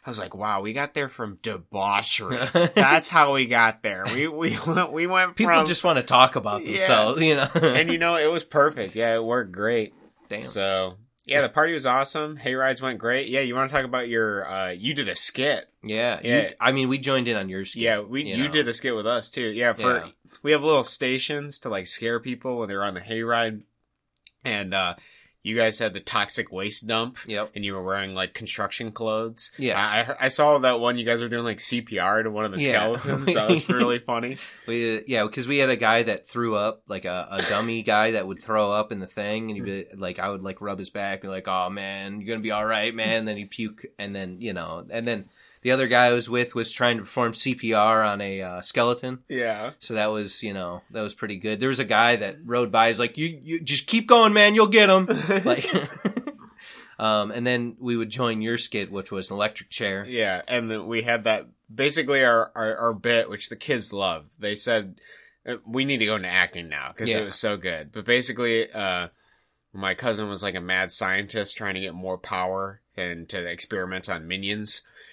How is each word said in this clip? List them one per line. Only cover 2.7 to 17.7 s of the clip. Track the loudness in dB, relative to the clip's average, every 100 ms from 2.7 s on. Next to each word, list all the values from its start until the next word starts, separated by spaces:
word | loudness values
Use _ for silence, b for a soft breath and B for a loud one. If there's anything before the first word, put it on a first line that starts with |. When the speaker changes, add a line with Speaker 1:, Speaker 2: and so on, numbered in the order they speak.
Speaker 1:
That's | 6 6 6 6
how | 6 6
we | 4 2
got | 4 4 2
there. | -4 -4 -4
We, | -2 -2
we | -2 -2 -2
<laughs> | 0
went, | 0 0
we | 0 2
went | 4 2 4
Speaker 2:
People | 6
Speaker 1:
from | 6 6
Speaker 2:
just | 2
wanna | 4 2
talk | 4 8 8 6
about | -2 -4
Speaker 1:
Yeah. | -4
Speaker 2:
themselves, | 2 6 6 6 4
you | 4 4
know? | 2
<laughs> |
Speaker 1:
And, | 4 4 4 2
you | 2
know, | 2 2
it | 2
was | 0
perfect. | 0 4 4 2 -4
Yeah, | 0 2
it | 2
worked | 2 -2 -2
great. | -2 0 0 0 -8 -20 _ _
Speaker 2:
Damn. | -10
Speaker 1:
So, | -8 -4 0 0 -2 -6 _ _
yeah, | -2 0
Speaker 2:
Yeah. |
Speaker 1:
the | 2
party | 2 2
was | 2 2
awesome. | 2 0 -4 -6 -6
Hay | -4
rides | 0 0 0
went | -4 -4
great. | -2 -2 0
Yeah, | -2
you | 0
wanna | 0 0
talk | 0
about | 0 -4 -2
your, | 0 0 -2 -4
uh, | -4 -4
you | -4 -4
did | -4 -4
a | -4
skit. | -4 -2 -2 -2 -6 _
Speaker 2:
Yeah, | -6 -2 -2 -2
you | 0
Speaker 1:
Yeah. | 0 0
Speaker 2:
d-, | 0
I | 2
mean, | 2 0
we | 0
joined | 0 0 0
in | -2
on | -4
your | -8
skit, | -8